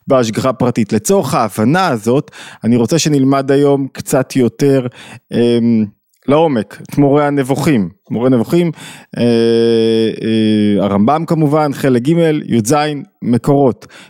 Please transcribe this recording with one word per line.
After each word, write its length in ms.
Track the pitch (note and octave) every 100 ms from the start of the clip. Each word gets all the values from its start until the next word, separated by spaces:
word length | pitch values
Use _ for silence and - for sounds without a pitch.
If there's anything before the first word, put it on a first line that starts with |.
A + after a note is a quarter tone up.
| -
בהשגחה 460 | C3 A#2+ G3+ C3
פרטית. 400 | A2 A#3+ - G3
לצורך 400 | G#2+ - G3 C#3+
ההבנה 540 | D#3 A2 - A2+ F3+ F3+
הזאת, 440 | A#2 A2 C3+ - - - -
אני 120 | A2 B2
רוצה 240 | A3+ E3
שנלמד 520 | D#3 C#3+ C3+ C#3 C3+
היום 360 | C#3 C#3+ C#3 C3+
קצת 440 | - - C#3 C3 C3+
יותר, 520 | A#2 - C#3+ C3+ B2 - - - -
אמ, 520 | A2 A#2+ A#2+ A#2 A2+ G#2 - _ _ -
לעומק, 540 | D3+ E3 A#2+ - - -
את 80 | C#3+
מורה 300 | C#3+ D3 D3
הנבוכים. 640 | C#3+ C3 C#3 C#3+ B2 F2 - -
מורה 180 | A2 B2+
נבוכים, 420 | B2 A2 E3+ E3+ - - - - -
אה, 60 |
אה, 1600 | A#2+ A#2 A#2 A#2 A#2 A2+ A2+ A2+ A2 - A2 A2 A2 G#2+ G#2 G2+ G2
הרמב"ם 400 | G2+ A2+ D#3 E3
כמובן, 460 | D#3+ D3 D#3 D3+
חלק 280 | - C#3 B2
ג', 80 | C3+ E3+ E3 D3+ -
י"ז, 300 | A#2 A2 D3 D3+ C#3+ - _
מקורות, 680 | - A#2+ - C#3+ C3+ - - -